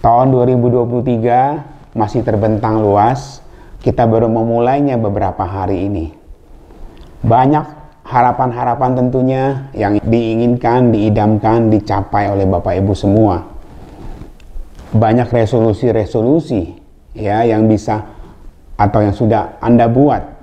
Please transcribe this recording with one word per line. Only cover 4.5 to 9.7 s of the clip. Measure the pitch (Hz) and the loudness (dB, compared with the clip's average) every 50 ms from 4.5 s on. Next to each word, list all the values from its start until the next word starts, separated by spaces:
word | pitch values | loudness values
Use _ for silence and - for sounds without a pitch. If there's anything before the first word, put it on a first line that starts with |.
| 117 117 120 120 131 143 143 143 131 | 0 0 0 0 0 0 0 0 0
beberapa | 120 113 104 101 101 98 95 90 - 98 | -2 -2 -2 -2 -2 -4 -4 -4 -4 -6
hari | 92 95 95 95 92 98 90 92 | -6 -4 -6 -4 -4 -4 -4 -4
ini. | 101 101 92 80 80 - - - - - - - - - - - - - - - - - - - - - - | -4 -4 -6 -6 -8 -12 -16 -20 -20 -20 -20 -20 -20 -20 -20 -20 -20 -20 -20 -20 -20 -20 -20 -20 -20 -18 -6
Banyak | - 113 113 120 131 135 147 151 - - - - - - - _ - | 0 2 2 4 4 4 2 0 -2 -6 -14 -20 -20 -20 -20 _ -16
harapan-harapan | - 131 127 120 123 120 - 131 127 117 120 123 123 120 127 127 127 127 127 | -4 0 2 2 2 2 0 -2 -2 -2 -4 -4 -4 -2 -2 0 -2 0 0
tentunya | 127 127 123 131 127 131 131 131 131 139 139 131 135 - | 0 0 0 0 0 0 0 0 0 -2 -2 -4 -8 -10